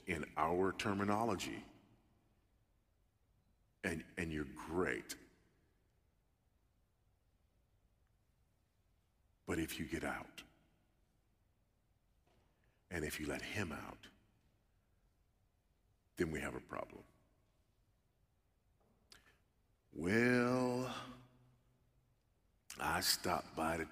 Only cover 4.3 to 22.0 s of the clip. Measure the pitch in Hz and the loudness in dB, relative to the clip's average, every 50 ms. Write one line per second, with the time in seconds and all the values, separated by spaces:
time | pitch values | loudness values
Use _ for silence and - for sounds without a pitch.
4.3 | 78 76 73 67 67 - - 80 80 90 90 71 62 50 - - - - - - | 0 -2 -2 -4 -6 -12 -8 -2 0 2 2 2 2 -2 -4 -8 -12 -12 -12 -20
5.3 | - _ _ _ _ _ _ _ _ _ _ _ _ _ _ _ _ _ _ _ | -20 _ _ _ _ _ _ _ _ _ _ _ _ _ _ _ _ _ _ _
6.3 | _ _ _ _ _ _ _ _ _ _ _ _ _ _ _ _ _ _ _ _ | _ _ _ _ _ _ _ _ _ _ _ _ _ _ _ _ _ _ _ _
7.3 | _ _ _ _ _ _ _ _ _ _ _ _ _ _ _ _ _ _ _ _ | _ _ _ _ _ _ _ _ _ _ _ _ _ _ _ _ _ _ _ _
8.3 | _ _ _ _ _ _ _ _ _ _ _ _ _ _ _ _ _ _ _ _ | _ _ _ _ _ _ _ _ _ _ _ _ _ _ _ _ _ _ _ _
9.3 | _ _ - - 90 85 80 - - - 80 71 82 78 73 71 65 - - - | _ _ -2 0 2 2 2 0 0 -4 -4 -2 -2 -2 0 0 -2 -2 -6 -10
10.3 | - - - - - - - _ _ _ _ _ _ _ _ _ _ _ _ _ | -14 -16 -18 -18 -20 -20 -20 _ _ _ _ _ _ _ _ _ _ _ _ _
11.3 | _ _ _ _ _ _ _ _ _ _ _ _ _ _ _ _ _ _ _ _ | _ _ _ _ _ _ _ _ _ _ _ _ _ _ _ _ _ _ _ _
12.3 | _ - _ _ _ _ _ _ _ _ _ - 87 82 76 76 - - 76 71 | _ -20 _ _ _ _ _ _ _ _ _ -6 -4 -2 -2 -2 -2 -2 -2 -2
13.3 | 69 - - - - 107 98 82 69 - - - - - - - - - _ _ | -2 -4 -4 -4 -2 -2 -2 -2 -4 -6 -8 -10 -12 -14 -16 -20 -20 -20 _ _
14.3 | _ _ _ _ _ _ _ _ _ _ _ _ _ _ _ _ _ _ _ _ | _ _ _ _ _ _ _ _ _ _ _ _ _ _ _ _ _ _ _ _
15.3 | _ _ _ _ _ _ _ _ _ _ _ _ _ _ _ _ - - 87 80 | _ _ _ _ _ _ _ _ _ _ _ _ _ _ _ _ -2 -2 0 0
16.3 | 78 71 69 71 62 64 - - - - - - - - - - - - _ _ | 0 -2 -2 -2 -4 -6 -8 -6 -6 -6 -6 -8 -10 -16 -18 -18 -20 -20 _ _
17.3 | _ _ _ _ _ _ _ _ _ _ _ _ _ _ _ _ _ _ _ _ | _ _ _ _ _ _ _ _ _ _ _ _ _ _ _ _ _ _ _ _
18.3 | _ _ _ _ _ _ _ _ _ _ _ _ _ _ _ - - - - - | _ _ _ _ _ _ _ _ _ _ _ _ _ _ _ -20 -20 -20 -20 -20
19.3 | - _ _ _ _ _ _ _ _ _ _ - - - 80 87 104 117 120 123 | -20 _ _ _ _ _ _ _ _ _ _ -14 -6 -2 0 4 6 6 6 6
20.3 | 127 123 120 123 127 127 127 127 123 123 127 123 120 - - - - - - - | 6 6 4 4 4 4 4 2 2 0 -2 -2 -4 -8 -8 -12 -14 -16 -18 -20
21.3 | - - - - - _ _ _ _ _ _ _ _ _ | -20 -20 -20 -20 -20 _ _ _ _ _ _ _ _ _